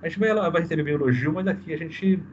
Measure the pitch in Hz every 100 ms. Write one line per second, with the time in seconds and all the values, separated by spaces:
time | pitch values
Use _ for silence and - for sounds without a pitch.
0 | 165 180 220 214 180 170 165 160 147 147
1 | 135 123 139 165 190 - - 156 160 -
2 | 190 185 139